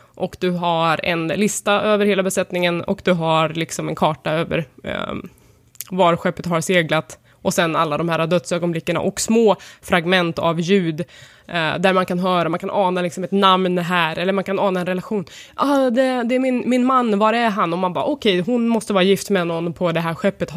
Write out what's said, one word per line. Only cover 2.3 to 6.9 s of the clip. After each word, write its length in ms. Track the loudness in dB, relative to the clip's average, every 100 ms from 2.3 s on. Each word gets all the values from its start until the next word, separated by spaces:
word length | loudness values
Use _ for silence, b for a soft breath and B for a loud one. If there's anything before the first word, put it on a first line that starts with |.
| -2 -2 0 0 0
och 180 | -4 -2
du 80 | 2
har 360 | 2 2 2 0
liksom 400 | -2 -6 -6 -6
en 60 |
karta 360 | 0 0 0 -4
över, 320 | -4 -2 -4 -6 -12
ehm, 440 | -8 -8 -6 -8 -10 b b b _ -16 -8
var 260 | 2 2 2
skeppet 300 | -2 -4 -4
har 140 | -2
seglat 580 | 0 0 2